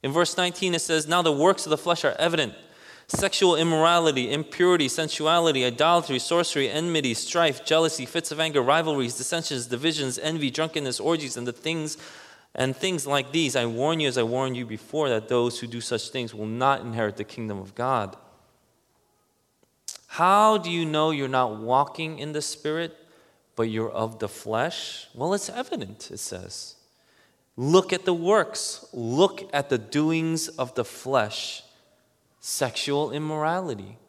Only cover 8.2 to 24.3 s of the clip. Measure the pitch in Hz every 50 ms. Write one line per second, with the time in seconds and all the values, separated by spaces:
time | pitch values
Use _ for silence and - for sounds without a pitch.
8.2 | 165 - 156 147 160 160 147 143 123 123 143 160 165 160 151 139 127 117 123 -
9.2 | 139 - - 165 160 - 151 127 120 120 123 120 139 165 156 151 143 131 123 -
10.2 | - 156 160 160 147 139 139 - 160 160 160 160 143 131 120 - 104 147 170 160
11.2 | 151 131 120 127 120 123 117 - - 156 165 165 156 151 151 - - - - -
12.2 | - - - - _ _ _ - 131 131 131 - - 190 185 165 139 143 143 143
13.2 | 131 127 139 165 165 139 123 135 120 117 113 117 135 151 165 160 156 139 123 131
14.2 | 117 113 120 127 131 131 127 123 123 110 110 104 - - - 156 156 139 120 110
15.2 | 110 - 127 123 120 120 120 - - 117 113 120 113 - 123 110 - - - 135
16.2 | 120 110 110 107 107 110 113 120 131 139 139 - 95 120 113 117 113 104 101 -
17.2 | 104 - - - 113 107 101 98 95 98 98 - 120 127 135 120 104 95 95 -
18.2 | - - _ _ _ _ _ _ _ _ _ _ _ _ _ _ _ _ _ _
19.2 | _ _ _ _ _ _ _ _ _ _ _ _ _ - - - _ _ - -
20.2 | 165 180 196 202 214 214 220 208 170 175 170 170 165 156 151 151 156 160 156 143
21.2 | 139 131 131 131 127 117 107 107 110 117 123 135 143 139 - - 160 156 160 139
22.2 | 139 151 151 151 147 - - - - 151 156 160 170 160 160 - - _ _ _
23.2 | _ _ _ _ _ _ _ - 113 113 110 110 110 113 - - 110 110 113 110
24.2 | 113 101